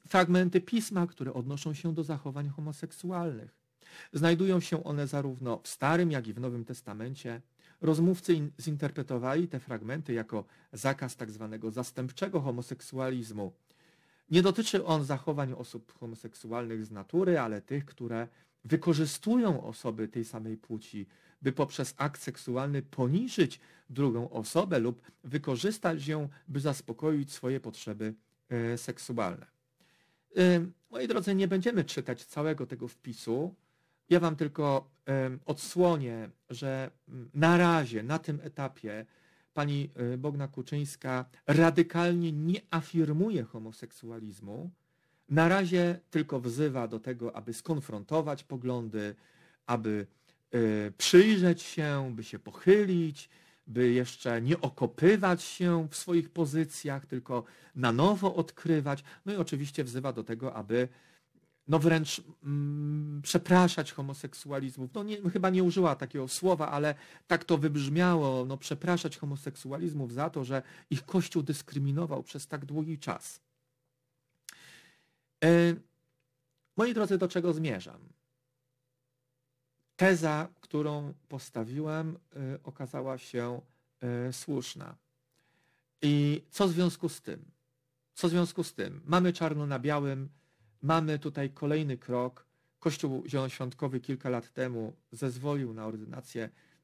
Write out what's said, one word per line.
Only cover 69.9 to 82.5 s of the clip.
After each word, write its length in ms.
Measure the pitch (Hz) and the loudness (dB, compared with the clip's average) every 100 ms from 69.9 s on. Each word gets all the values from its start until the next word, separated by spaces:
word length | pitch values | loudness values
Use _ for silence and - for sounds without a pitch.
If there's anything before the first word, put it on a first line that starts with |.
| 147 127 | -4 -4
za 180 | 120 160 | -2 -4
to, 140 | 151 | -2
że 180 | 127 135 - - - | -4 -4 -6 -14 -6
ich 160 | 139 - | -6 0
Kościół 360 | 190 170 170 | 0 0 -2
dyskryminował 800 | 147 143 - 139 139 143 170 135 | -2 -4 -6 -4 -2 -2 -2 -6
przez 240 | 127 143 - | -8 -12 -10
tak 180 | 151 | -10
długi 340 | 139 151 156 151 | -6 -6 -4 -6
czas. 420 | 139 92 - - _ _ _ _ _ _ _ _ _ _ - - - - - _ _ _ _ - | -6 -8 -10 -18 _ _ _ _ _ _ _ _ _ _ -20 -20 -20 -20 -20 _ _ _ _ 2
E, 300 | 160 170 170 170 - _ _ _ _ _ _ _ _ - | 6 8 6 2 -6 _ _ _ _ _ _ _ _ 0
moi 180 | 233 | 0
drodzy, 240 | 226 202 190 | 2 2 2
do 100 | 180 | 0
czego 240 | 180 175 | 0 0
zmierzam? 480 | 160 160 98 80 - - _ _ _ _ _ _ _ _ _ _ _ _ _ _ _ _ _ _ - | 0 -2 -4 -8 -18 -20 _ _ _ _ _ _ _ _ _ _ _ _ _ _ _ _ _ _ 4
Teza, 520 | 190 175 156 151 165 _ | 6 6 4 0 -2 _
którą 540 | - 147 151 147 143 143 - | -6 -2 -2 -4 -8 -12 -14
postawiłem, 920 | 139 - 120 113 135 151 156 160 - _ 139 | -14 -10 -8 -6 -6 -4 -4 -6 -8 _ -10
e, 260 | 131 | -8